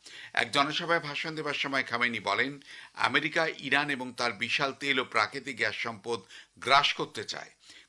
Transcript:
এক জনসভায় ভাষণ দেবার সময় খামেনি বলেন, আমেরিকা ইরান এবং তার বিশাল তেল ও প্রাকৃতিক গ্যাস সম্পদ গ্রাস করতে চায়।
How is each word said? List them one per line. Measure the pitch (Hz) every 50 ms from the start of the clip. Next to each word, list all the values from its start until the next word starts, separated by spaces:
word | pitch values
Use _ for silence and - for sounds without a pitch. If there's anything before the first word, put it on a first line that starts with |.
| - - - - - -
এক | - - 120 117
জনসভায় | - 143 139 151 151 160 170 156 170 165
ভাষণ | 147 147 143 - - 165 160
দেবার | 156 143 147 135
সময় | - - 143 135 131
খামেনি | 123 - 120 120 120 120 117 107
বলেন, | 92 101 101 110 127 139 143 135 - - - - - - -
আমেরিকা | - - 127 131 147 156 160 - 170 160
ইরান | 156 - - - 135 135 143 147 147
এবং | 139 127 127 127
তার | 117 - 120 120
বিশাল | 107 95 117 110 - - 147 139
তেল | 127 - 143 139 135 127
ও | 120
প্রাকৃতিক | - - 117 107 - - 139 131 139 123
গ্যাস | 107 117 107 98
সম্পদ | - - 120 113 98 - 117 117 101 - - - - - - _ -
গ্রাস | - 120 139 143 143 - -
করতে | - 156 147 - 113 95
চায়। | - - 71 - - - _ _ - - - -